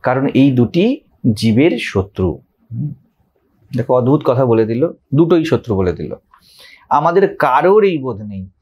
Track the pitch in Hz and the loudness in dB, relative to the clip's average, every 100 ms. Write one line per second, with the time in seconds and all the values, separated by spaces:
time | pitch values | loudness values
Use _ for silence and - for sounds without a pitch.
0 | - 127 139 120 139 123 120 170 214 285 | -2 -2 0 2 2 4 0 2 0 -2
1 | _ _ - 107 110 110 156 240 - 101 | _ _ -4 0 0 2 2 0 -4 -4
2 | 95 - 92 73 _ _ _ 117 147 139 | -6 -4 -4 -4 _ _ _ -10 -10 -10
3 | _ _ _ _ _ _ _ 127 120 127 | _ _ _ _ _ _ _ -8 0 0
4 | 120 151 147 123 131 113 110 117 165 - | 2 0 0 0 2 2 0 -2 -4 -6
5 | _ 139 165 175 156 120 - 98 92 78 | _ 0 2 2 0 -4 -2 -2 -2 -4
6 | 64 - _ _ _ _ - - _ 143 | -10 -12 _ _ _ _ -20 -20 _ 0
7 | 160 185 196 - 143 131 165 208 202 160 | 2 2 0 0 0 2 4 4 4 0
8 | 131 104 107 98 95 _ | -6 -10 -12 -12 -14 _